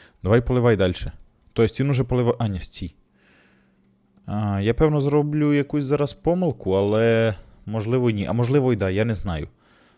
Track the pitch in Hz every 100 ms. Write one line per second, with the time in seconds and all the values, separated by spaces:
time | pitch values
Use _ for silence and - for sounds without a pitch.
0 | - _ 92 113 123 127 120 107 95 87
1 | - - - _ _ - 113 - 135 131
2 | 127 123 117 - 117 95 - - 87 -
3 | _ _ _ _ _ _ _ _ _ _
4 | _ _ - 104 104 101 101 120 156 151
5 | 139 147 147 151 147 147 139 151 135 143
6 | 143 - - 180 180 127 - 95 101 107
7 | 117 113 113 104 - - - 110 107 127
8 | 123 104 98 113 120 143 127 113 95 95
9 | 117 107 92 80 76 - _ _ _